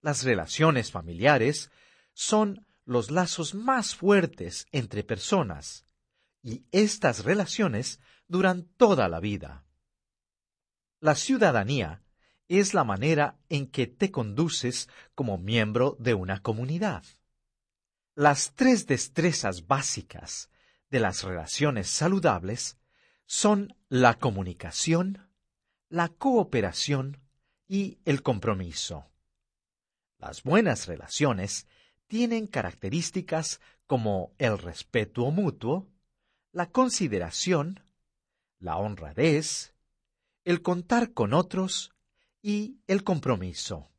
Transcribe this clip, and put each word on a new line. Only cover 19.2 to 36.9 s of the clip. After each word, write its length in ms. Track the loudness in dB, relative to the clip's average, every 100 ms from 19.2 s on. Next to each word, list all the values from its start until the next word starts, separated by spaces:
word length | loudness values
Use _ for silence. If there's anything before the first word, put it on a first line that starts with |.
| 0 0 -4 -4 -2
básicas 800 | -2 0 -8 -10 -18 -14 -14 -14 _ _ _ _
de 100 | 0
las 240 | 0 -2
relaciones 680 | -6 -8 -8 -2 -2 -2 -4
saludables 880 | -2 0 2 2 0 -4 -8 -10 -12 _ _ _ _
son 520 | _ 2 4 2 -2 -14 _
la 280 | 6 6
comunicación, 1120 | 6 -2 -2 -6 -8 -10 -4 0 0 0 -8 _ _ _ _ _ _ _
la 220 | -4 -4
cooperación 1120 | _ 2 2 2 0 0 -2 -2 -2 -2 -12 _ _ _ _ _
y 320 | -4 -4 -4
el 180 | -2 0
compromiso. 880 | 0 -2 -2 -2 -6 -8 -8 -10 -14 _ _ _ _ _ _ _ _ _ _ _
Las 260 | -14 -8
buenas 440 | 0 2 2 -2 -6
relaciones 800 | -12 -10 0 0 0 -4 -8 -12 _ _ _ _
tienen 380 | -2 -2 -2
características 1160 | -4 -6 -6 -6 -4 -4 -2 -6 -4 -4 -4 -10 _ _ _
como 480 | -2 0 -2 -4 _
el 200 | 0 0
respeto 760 | -6 -14 -4 -2 -2 -2 -2
mutuo, 580 | 0 -2 -2 -4 -4 -6 _ _ _ _ _ _
la 180 | -8 -2
consideración, 1120 | 2 2